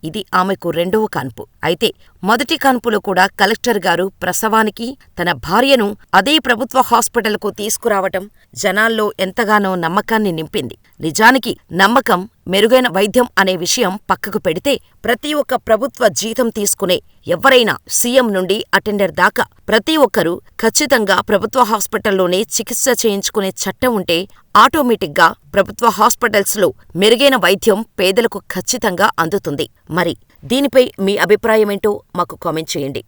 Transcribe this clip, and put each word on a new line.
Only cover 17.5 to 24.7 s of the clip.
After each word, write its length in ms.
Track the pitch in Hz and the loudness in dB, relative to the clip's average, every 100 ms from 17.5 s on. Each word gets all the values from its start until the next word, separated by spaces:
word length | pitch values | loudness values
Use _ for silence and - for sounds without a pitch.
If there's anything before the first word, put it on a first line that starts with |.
| 262 226 143 _ - | 4 2 -4 _ -4
సీఎం 300 | 247 262 240 190 | 2 2 2 0
నుండి 220 | 185 208 - 196 | -2 -4 0 -2
అటెండర్ 360 | - 208 190 160 | -2 -2 -2 2
దాకా 220 | 185 - 233 _ - | 0 0 -6 _ -2
ప్రతి 260 | 220 214 320 262 | -2 0 2 2
ఒక్కరూ 280 | - 165 175 - _ | 2 -2 -2 -10 _
ఖచ్చితంగా 540 | 226 - 294 254 202 185 - | -2 0 0 0 2 -2 0
ప్రభుత్వ 340 | 202 214 262 226 | -2 0 0 0
హాస్పిటల్లోనే 680 | 220 - 202 214 196 185 180 214 - | 0 -2 -4 -2 0 0 0 -2 -6
చికిత్స 320 | 220 - - 240 | -6 -4 -2 0
చేయించుకునే 480 | 226 202 - - 196 - | 0 -2 -4 -4 -4 -6
చట్టం 300 | - 190 254 226 | -8 -4 -2 -2
ఉంటే 180 | 175 170 196 - _ 208 | -2 -4 -4 -14 _ 4
ఆటోమేటిక్‌గా 640 | 240 | 4